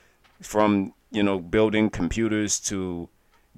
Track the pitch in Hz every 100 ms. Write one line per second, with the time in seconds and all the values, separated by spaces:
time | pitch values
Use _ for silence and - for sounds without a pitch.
0 | _ _ _ _ - 104 107 101 95 -
1 | _ 110 101 95 87 104 110 104 107 -
2 | 85 107 113 107 104 - - 101 92 87
3 | 85 _ _ _ _